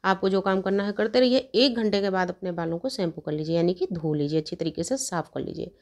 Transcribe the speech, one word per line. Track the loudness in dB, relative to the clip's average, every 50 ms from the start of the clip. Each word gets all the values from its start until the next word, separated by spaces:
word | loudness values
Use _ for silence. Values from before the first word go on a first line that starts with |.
| 2
आपको | 0 0 2 2 0
जो | 2 2
काम | 2 2 0 0
करना | 0 0 0 0 0
है | 0 -2
करते | -2 -2 2 4 4
रहिए। | 4 6 4 2
एक | 0 2 2 4 4 4 4
घंटे | 2 0 2 2 2
के | 0 0
बाद | 0 0 0 0
अपने | -2 _ -6 -6 -4
बालों | -2 -2 -2 -4 -4
को | -4 -6
शैम्पू | -4 -2 -2 -2 -2 -6
कर | -6 -4
लीजिए, | -4 -4 -2 0 2
यानी | 2 4 2 2
कि | 0 -2 -4 -4
धो | -4 -2 -2 0
लीजिए, | 0 0 2 0 0
अच्छी | -2 -2 -6
तरीके | -4 -4 -4 -2 -4 -4
से | -2 -2 -4
साफ़ | -4 -4 -4 -4 -6 -4
कर | _ -8
लीजिए। | -6 -6 -6 -8 -8 -10 -10 _